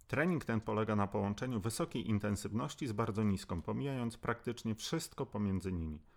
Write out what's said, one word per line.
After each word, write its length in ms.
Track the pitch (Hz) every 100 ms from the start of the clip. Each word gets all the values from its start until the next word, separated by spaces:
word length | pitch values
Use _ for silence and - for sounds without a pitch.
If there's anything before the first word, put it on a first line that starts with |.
| -
Trening 380 | 123 170 160 -
ten 160 | 113
polega 340 | 107 107 107 107
na 120 | 98
połączeniu 520 | 104 101 104 127 117
wysokiej 500 | 107 - 170 131 -
intensywności 800 | 104 104 101 104 104 143 - 139
z 40 |
bardzo 320 | 104 113 101
niską, 380 | 107 95 - 90
pomijając 560 | 92 110 139 135 117 -
praktycznie 580 | - 113 - 113 113 107
wszystko 500 | - 165 - - 131
pomiędzy 460 | 104 104 95 95
nimi. 280 | 90 80 76 -